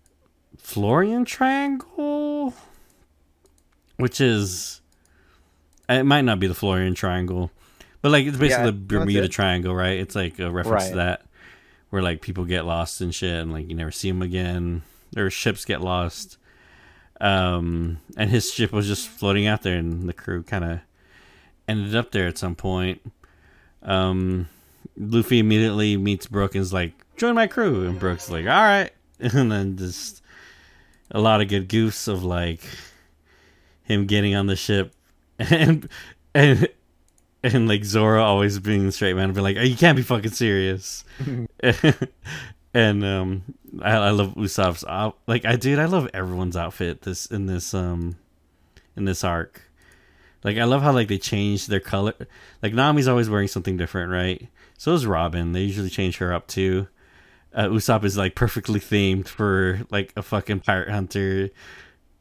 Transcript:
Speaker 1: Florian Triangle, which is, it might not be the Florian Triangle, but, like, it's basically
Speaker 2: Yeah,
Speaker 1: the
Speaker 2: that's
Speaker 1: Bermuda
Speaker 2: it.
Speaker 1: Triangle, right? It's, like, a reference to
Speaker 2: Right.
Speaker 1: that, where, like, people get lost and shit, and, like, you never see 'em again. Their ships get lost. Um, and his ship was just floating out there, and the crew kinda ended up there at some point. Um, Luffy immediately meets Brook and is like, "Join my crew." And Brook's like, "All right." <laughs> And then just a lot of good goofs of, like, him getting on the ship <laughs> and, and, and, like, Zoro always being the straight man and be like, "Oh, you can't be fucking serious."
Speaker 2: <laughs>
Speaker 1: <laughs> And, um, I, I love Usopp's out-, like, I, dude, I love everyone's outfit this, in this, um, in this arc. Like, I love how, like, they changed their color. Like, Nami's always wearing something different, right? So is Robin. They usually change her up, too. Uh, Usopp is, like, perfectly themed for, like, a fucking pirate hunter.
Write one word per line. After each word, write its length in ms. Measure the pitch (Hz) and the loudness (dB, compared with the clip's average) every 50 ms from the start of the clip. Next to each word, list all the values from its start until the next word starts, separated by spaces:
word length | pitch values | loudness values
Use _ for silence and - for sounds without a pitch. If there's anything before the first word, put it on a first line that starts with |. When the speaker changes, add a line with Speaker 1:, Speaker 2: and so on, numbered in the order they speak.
| _ _ _ _ _ _ _ _ _ _ - - | _ _ _ _ _ _ _ _ _ _ -20 -20
Speaker 1:
Florian 680 | - - - - 101 101 120 156 185 208 226 247 247 | -16 -10 -6 -2 0 2 2 2 2 2 0 -2 -2
Triangle, 1300 | - - - 262 262 269 277 277 277 277 262 - - - - 294 294 294 294 294 294 294 294 294 262 247 - - - - - _ _ _ _ _ _ _ _ _ _ _ _ _ _ _ _ _ _ _ _ _ _ _ - | -4 -2 0 0 0 0 0 -2 -2 -4 -6 -8 -10 -8 -6 -4 -4 -2 -4 -4 -4 -4 -4 -6 -6 -8 -10 -16 -20 -20 -20 _ _ _ _ _ _ _ _ _ _ _ _ _ _ _ _ _ _ _ _ _ _ _ -2
which 240 | 127 123 - - | -2 -2 2 2
is, 600 | 139 127 117 107 101 95 92 90 - - - - _ _ _ _ _ _ _ _ _ _ _ _ _ _ _ _ _ _ _ _ _ - | 4 4 4 4 2 0 -2 -6 -10 -10 -12 -16 _ _ _ _ _ _ _ _ _ _ _ _ _ _ _ _ _ _ _ _ _ 0
it 140 | 123 131 131 | 0 2 4
might 180 | 139 139 147 | 4 4 4
not 180 | 139 123 110 95 | 4 2 2 2
be 80 | 92 95 | 0 -2
the 60 | 87 | -2
Florian 400 | - - 101 95 92 92 92 90 | 0 0 0 0 2 0 0 -2
Triangle, 580 | - - 95 90 90 90 90 90 90 90 85 - _ _ _ _ - - - _ _ | -2 -2 -2 -2 -2 -2 -2 -2 -2 -4 -4 -6 _ _ _ _ -20 -20 -20 _ _
but, 100 | - 143 | 0 2
like, 140 | 147 147 135 | 4 4 2
it's 120 | 143 147 127 | 0 0 0
basically 280 | 143 147 131 123 120 | 2 2 2 2 2
Speaker 2:
Yeah, 60 | 117 | 0
Speaker 1:
the 60 | 104 101 | -2 -2
Speaker 2:
that's 80 | 98 98 | -4 -2
Speaker 1:
Bermuda 360 | 104 104 95 98 101 101 95 | -2 0 0 2 2 2 0
Speaker 2:
it. 40 | 92 | 0
Speaker 1:
Triangle, 420 | - - 101 95 90 90 87 92 92 | 0 0 0 0 0 0 -2 -2 -2
right? 240 | 90 92 92 95 95 | -2 0 -2 -2 -2
It's, 160 | 95 92 - | -4 -6 -4
like, 240 | 104 95 87 95 - | -4 -4 -4 -6 -6
a 120 | 90 87 | -6 -4
reference 340 | 87 90 85 110 110 101 95 | -4 -4 -2 0 0 0 0
to 40 | 95 | 0
Speaker 2:
Right. 40 | 92 | -2
Speaker 1:
that, 300 | 92 87 90 90 - _ _ _ _ - - - - _ _ _ _ _ _ | -2 -2 -2 -2 -4 _ _ _ _ -20 -20 -20 -20 _ _ _ _ _ _
where, 120 | - 98 | -4 -2
like, 200 | 92 90 85 80 | -2 -2 -2 -4
people 240 | - - 90 92 90 | -6 -8 -8 -6 -4
get 200 | 85 90 90 80 | -2 -2 -2 -2
lost 360 | 85 85 82 85 85 - - | -2 -2 -2 -4 -4 -6 -6
and 120 | 92 87 82 | -6 -6 -4
shit, 280 | - - 92 87 85 | -4 -4 -4 -2 -4
and, 100 | 82 82 | -4 -6
like, 180 | 80 78 78 87 | -6 -8 -8 -8
you 60 | 82 | -8
never 160 | 85 82 80 | -6 -6 -6
see 180 | 80 - - 95 | -6 -6 -4 -2
'em 120 | 92 90 | -2 -2
again. 640 | 92 90 87 92 90 90 87 90 87 87 87 87 82 - _ _ _ _ | -2 -2 -2 -2 -2 -2 -2 -2 -2 -4 -4 -6 -8 -12 _ _ _ _
Their 180 | - 113 104 95 | -6 -4 -4 -2
ships 340 | - - - - 104 - - | -2 -4 -4 -4 -4 -4 -4
get 160 | - 104 71 | -6 -6 -4
lost. 560 | 85 92 90 90 87 85 - - - - - - _ _ _ _ _ _ _ _ _ - - _ _ _ - - | -4 -2 -2 -2 -2 -4 -6 -10 -14 -16 -18 -20 _ _ _ _ _ _ _ _ _ -20 -20 _ _ _ -8 -2
Um, 800 | - 101 98 95 92 90 90 87 85 85 85 85 85 85 85 80 - - - - | 0 2 2 2 2 0 0 0 -2 -2 -2 -2 -2 -4 -4 -6 -10 -10 -6 -4
and 120 | 107 104 | 0 0
his 220 | 110 117 110 - | 2 0 0 -2
ship 200 | - - 117 104 - | -2 -2 -2 -2 0
was 140 | 107 104 101 | 0 -2 0
just 200 | 104 98 - - | -2 -4 -6 -8
floating 400 | - - - 101 98 101 104 107 | -8 -4 0 0 2 2 2 2
out 140 | 107 107 - | 0 0 0
there, 140 | 98 90 87 | -2 -2 0
and 320 | 85 85 85 85 87 90 | -2 -2 -4 -4 -4 -6
the 40 | 87 | -8
crew 300 | - - - 98 87 80 | -8 -8 -6 -6 -6 -6
kinda 400 | - - 98 85 82 85 85 - _ _ _ _ _ _ - - _ _ _ _ _ _ _ _ - | -6 -6 -4 -4 -4 -4 -6 -10 _ _ _ _ _ _ -20 -20 _ _ _ _ _ _ _ _ -4
ended 280 | 107 107 101 101 107 | -4 -2 -2 -2 -2
up 160 | 113 120 - | -2 -2 -2
there 160 | - 107 92 90 | 0 -2 0 0
at 100 | 82 - | -2 -4
some 180 | - 90 90 | -6 -6 -6
point. 440 | - - 98 92 92 92 92 92 - - - - _ _ _ _ _ _ _ _ _ _ _ _ _ | -6 -4 -4 -2 -2 -2 -2 -4 -6 -10 -18 -20 _ _ _ _ _ _ _ _ _ _ _ _ _
Um, 680 | - - 95 95 92 95 92 92 92 92 92 92 90 85 - _ _ _ _ _ - - _ - | -4 -2 0 2 2 2 2 0 0 0 0 -2 -4 -6 -10 _ _ _ _ _ -20 -18 _ -10
Luffy 420 | 104 104 110 117 110 - 127 120 | -4 0 2 2 2 4 4 4
immediately 560 | 110 107 110 107 113 113 104 104 107 107 104 98 | 4 4 4 4 4 2 2 2 2 2 2 2
meets 300 | 95 104 101 95 - - | 0 0 -2 -2 -4 -6
Brook 280 | - 101 98 95 - | -4 -2 -2 -2 -2
and 60 | 98 | -2
is 120 | 95 90 92 | -4 -2 -2
like, 200 | 92 87 85 - _ _ _ _ | -2 -4 -4 -6 _ _ _ _
"Join 200 | - 226 240 240 | -2 0 2 2
my 120 | 233 226 208 | 4 2 2
crew." 400 | - - 233 190 139 98 92 90 | 0 0 0 0 2 0 0 -2
And 120 | 90 92 | -2 -2
Brook's 300 | 92 92 90 85 - - | -2 -2 -2 -2 -4 -6
like, 160 | 90 82 82 | -6 -4 0
"All 160 | 101 135 185 | 2 4 6
right." 300 | 220 214 202 202 190 - - _ _ | 6 6 4 4 0 -2 -8 _ _
<laughs> 140 | _ _ - | _ _ -6
And 300 | - - 101 143 131 117 | -4 0 2 2 2 2
then 260 | 107 101 98 98 95 92 | 2 0 0 -2 -4 -4
just 440 | 95 90 90 - - - - - _ _ - - - - - - - _ _ _ _ _ _ _ _ - | -6 -8 -8 -10 -12 -14 -16 -18 _ _ -20 -20 -20 -20 -20 -20 -20 _ _ _ _ _ _ _ _ -8
a 100 | - 110 | -2 0
lot 180 | 107 110 110 104 | 2 4 4 4
of 60 | 104 98 | 2 0
good 220 | 101 101 95 92 | 0 -2 -2 0
goofs 380 | 110 113 113 110 107 - - - | 0 2 2 2 0 -4 -6 -6
of, 140 | 104 92 90 | -4 -4 -4
like, 380 | 90 90 87 87 85 85 82 - - - - - - - _ _ _ _ _ _ _ _ _ _ _ _ _ _ _ _ _ _ | -2 -2 -2 -2 -2 -4 -6 -10 -16 -18 -18 -20 -20 -20 _ _ _ _ _ _ _ _ _ _ _ _ _ _ _ _ _ _
him 220 | - 110 101 101 98 | -2 -2 0 0 2
getting 280 | 104 104 101 104 98 | 2 2 2 2 2
on 120 | 101 98 98 | 0 0 0
the 80 | 98 92 | -2 -2
ship 360 | - - 107 98 95 - - _ _ _ _ _ | -2 0 0 0 0 -2 -6 _ _ _ _ _
<laughs> 220 | _ _ _ - | _ _ _ -6
and, 480 | 117 - 170 160 156 - 165 151 - - - - - - - _ _ _ - | 0 2 4 6 6 6 4 4 0 -6 -16 -18 -20 -20 -20 _ _ _ 4
and, 340 | 143 143 147 135 - - - - _ _ _ _ _ _ _ _ _ _ _ _ _ - | 6 8 8 8 6 4 2 -2 _ _ _ _ _ _ _ _ _ _ _ _ _ -2
and, 240 | 127 107 117 113 113 | 2 2 4 4 4
like, 160 | 107 104 104 | 2 2 0
Zoro 380 | 101 101 110 107 110 110 110 113 | 2 2 4 6 6 6 6 6
always 360 | 107 101 101 101 104 101 101 | 6 6 4 4 2 2 0
being 260 | 95 101 107 101 98 | -2 0 2 2 2
the 60 | 98 | 0
straight 240 | 92 - 107 98 92 | 0 0 0 0 2
man 100 | 92 95 | 2 0
and 100 | 95 95 | 0 0
be 60 | 98 | 0
like, 160 | 98 98 98 104 | 0 0 2 2
"Oh, 40 | |
you 140 | 120 131 127 117 | 2 2 4 6
can't 180 | 165 175 151 | 6 6 6
be 80 | 131 127 | 6 2
fucking 280 | - 127 113 101 110 | 0 0 -2 -2 -2
serious." 760 | 101 - 120 113 101 98 95 95 95 92 95 - - - - - - - | -2 0 2 2 4 4 2 2 0 -4 -6 -10 -14 -14 -16 -16 -12 -10
Speaker 2:
<laughs> 260 | 135 139 135 120 117 - _ - | -8 -6 -6 -6 -8 -10 _ -2
Speaker 1:
<laughs> 320 | - 127 113 - - 160 135 - - - - _ - - - - - - - _ _ _ - | 2 2 2 4 4 4 4 2 0 -8 -10 _ -16 -14 -14 -14 -14 -16 -20 _ _ _ 2
And, 300 | 120 113 107 104 101 101 | 4 4 4 4 2 0
um, 380 | 98 98 95 92 92 92 95 90 - - _ _ - - - - | 0 -2 -2 -2 -2 -4 -6 -8 -10 -16 _ _ -18 -12 -6 0
I, 80 | 95 | 2
I 180 | 110 110 101 101 | 2 4 4 4
love 240 | 104 104 104 95 98 | 4 2 2 0 -2
Usopp's 500 | - 107 95 - - 98 90 85 85 - - | -4 -4 -4 0 0 0 0 0 -2 -6 -8
out-, 320 | 82 95 107 110 - _ _ - | -6 -4 -4 -4 -6 _ _ -2
like, 180 | 113 120 - | -2 0 0
I, 120 | 113 120 123 | 0 0 0
dude, 200 | 110 131 139 143 | 2 2 2 2
I 80 | 156 | 2
love 240 | 165 185 185 139 120 | 2 2 0 0 0
everyone's 460 | - 95 92 92 90 90 92 90 85 90 | -4 -6 -6 -4 -4 -4 -2 -2 -2 -4
outfit 460 | 85 82 - - 90 85 82 - - | -4 -6 -6 -6 -4 -4 -6 -6 -8
this, 240 | 98 92 - - - | -8 -8 -8 -8 -8
in 180 | - 104 98 | -6 -4 -4
this, 260 | 95 92 87 85 - - | -2 -4 -4 -4 -4 -4
um, 400 | 95 92 87 87 85 85 85 85 - _ _ _ _ _ _ _ _ _ _ _ _ _ _ _ | -4 -2 -2 -4 -4 -6 -6 -8 -10 _ _ _ _ _ _ _ _ _ _ _ _ _ _ _
in 100 | - 101 | -6 -4
this 180 | 95 92 - - | -4 -2 -2 -2
arc. 380 | 92 85 85 82 - - - - _ _ _ _ _ _ _ _ _ _ _ _ _ _ _ - | -2 -2 -2 -4 -8 -12 -20 -20 _ _ _ _ _ _ _ _ _ _ _ _ _ _ _ -6
Like, 140 | 101 104 110 | -4 -2 0
I 60 | 117 | 2
love 180 | 117 127 143 | 2 2 4
how, 100 | 139 147 | 4 4
like, 160 | 135 127 113 98 | 4 4 2 2
they 120 | 101 95 | 0 -4
changed 500 | - - - 104 101 104 101 98 - - | -4 -2 -2 0 0 0 0 -2 -2 -2
their 100 | 104 98 | -2 -2
color. 360 | - - - 98 98 107 123 - - - - - - - - _ - | -2 -2 -2 -2 -2 -2 -4 -6 -10 -18 -20 -20 -20 -20 -12 _ -6
Like, 100 | 104 107 | -2 0
Nami's 340 | 117 131 147 147 147 135 127 | 2 2 4 4 4 4 4
always 220 | 123 123 117 110 | 4 2 2 2
wearing 180 | 104 104 98 98 | 2 0 0 0
something 300 | - 123 - 98 95 90 | -2 -4 -4 -4 -2 -2
different, 340 | 85 82 - 98 87 87 | -4 -4 -4 -6 -4 -4
right? 360 | 90 90 90 92 92 92 - - _ _ _ - _ - | -2 -2 -2 -2 -4 -6 -8 -16 _ _ _ -20 _ -8
So 120 | - - 165 | -2 0 0
is 100 | 175 131 | 2 2
Robin. 460 | 110 95 80 85 85 80 87 85 85 | 2 0 0 0 0 -2 -2 -2 -2
They 100 | 85 90 | -2 -2
usually 300 | 95 101 98 101 101 92 | -2 -2 -2 -4 -4 -4
change 260 | - - 98 92 87 - | -2 -2 -2 -2 -2 -2
her 160 | 92 87 90 | -2 -2 -2
up, 140 | 85 - - | -4 -6 -6
too. 400 | - - 95 95 92 92 98 95 _ _ _ _ _ _ _ _ _ _ _ _ - | -4 -2 0 0 0 0 -2 -4 _ _ _ _ _ _ _ _ _ _ _ _ -4
Uh, 120 | - 107 98 | -2 0 0
Usopp 360 | 98 110 - - 123 107 107 | 0 0 2 2 2 2 2
is, 120 | 101 95 101 | 0 0 0
like, 160 | 98 95 - | -2 -2 0
perfectly 460 | - 123 110 - - 101 - 107 104 | 0 0 0 0 -2 -4 -2 -2 -2
themed 480 | - - - 104 101 95 95 95 95 - | -2 0 0 2 2 2 2 0 -2 -6
for, 540 | - - 107 104 95 95 95 92 92 98 110 - | -6 -2 0 2 2 2 2 0 0 -2 -4 -6
like, 200 | - 101 98 - - | -4 -4 -4 -6 -8
a 80 | - 98 | -12 -8
fucking 380 | - - 104 95 - 104 95 | -4 -4 -4 -2 -2 -4 -2
pirate 280 | - - 101 92 90 - | 0 0 0 0 0 -2
hunter. 600 | 104 104 95 90 - 101 98 95 95 95 98 98 - - - - - - - - _ _ _ _ _ _ | -4 -4 -4 -4 -2 -2 -2 0 0 -2 -2 -4 -6 -12 -20 -20 -20 -20 -20 -20 _ _ _ _ _ _